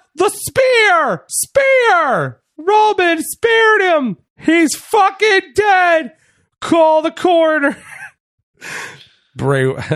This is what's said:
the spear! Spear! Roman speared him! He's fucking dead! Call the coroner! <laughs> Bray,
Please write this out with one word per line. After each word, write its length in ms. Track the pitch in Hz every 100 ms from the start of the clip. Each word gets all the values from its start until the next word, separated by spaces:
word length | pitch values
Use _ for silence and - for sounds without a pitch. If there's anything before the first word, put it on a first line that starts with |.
| _
the 140 | 294 370
spear! 960 | - - - 523 480 427 349 285 180 -
Spear! 1120 | - - 523 539 523 466 359 302 208 135 117 _ -
Roman 640 | 320 415 427 381 359 330
speared 600 | - - 466 453 440 427
him! 340 | 370 320 254 180 _ _
He's 360 | - 330 320
fucking 760 | - - 440 392 392 427 381 370
dead! 580 | 247 415 381 349 330 294 - _ _ _ -
Call 420 | - 330 320 311
the 80 | 320
coroner! 680 | 320 359 339 320 311 285 - - - - _ _ _ _ _
<laughs> 760 | - - - - - _ _ 123
Bray, 380 | 131 139 131 - -